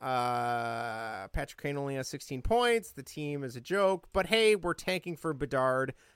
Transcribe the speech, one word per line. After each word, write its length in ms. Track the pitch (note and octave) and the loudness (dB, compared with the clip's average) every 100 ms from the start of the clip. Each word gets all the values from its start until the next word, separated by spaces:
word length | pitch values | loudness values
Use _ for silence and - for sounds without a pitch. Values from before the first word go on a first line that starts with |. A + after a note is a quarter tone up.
Uh, 1300 | C3 B2+ B2 A#2+ A#2+ A#2+ A#2 A#2 A#2 A2 A2+ G#2+ F#2+ | -2 0 0 0 0 0 -2 -4 -4 -6 -6 -8 -8
Patrick 320 | - C#3+ - | -6 -6 -6
Kane 160 | C#3+ C#3+ | -6 -4
only 200 | C#3 C3+ | -4 -4
has 120 | B2+ | -6
sixteen 320 | C#3+ - C3 | -8 -8 -4
points. 520 | - A#3 A#3+ A#3 - | 2 4 4 2 0
The 100 | - | -14
team 400 | C3 - D3 C#3+ | -14 -8 -4 -4
is 120 | C3+ B2 | -6 -8
a 40 | |
joke. 480 | A#2+ F#3+ F#3+ F#3 - | -2 4 4 2 -2
But, 140 | F#3+ F3+ | -2 2
hey, 280 | A3 A3 G#3+ | 4 6 4
we're 180 | F3 | 2
tanking 420 | E3 - F#3 F3 E3 | -2 -2 -2 -4 -6
for 180 | E3 | -4
Bedard. 580 | C#3+ C#3 C3+ C3 B2+ C3 - - | -4 -2 2 4 2 0 -4 -16